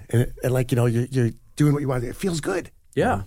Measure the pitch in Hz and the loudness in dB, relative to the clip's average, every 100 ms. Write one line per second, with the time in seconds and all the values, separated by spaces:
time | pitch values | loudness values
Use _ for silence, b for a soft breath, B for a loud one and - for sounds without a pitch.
0 | - 113 127 - 127 127 123 120 120 113 | 0 0 0 -2 0 0 2 2 2 2
1 | 127 131 117 - - - 147 143 135 123 | 0 0 0 -2 -8 0 2 2 0 -4
2 | 120 - 190 165 156 339 - - _ - | -4 -4 -4 -2 -2 -4 -6 -14 _ -2
3 | 208 143 | 0 0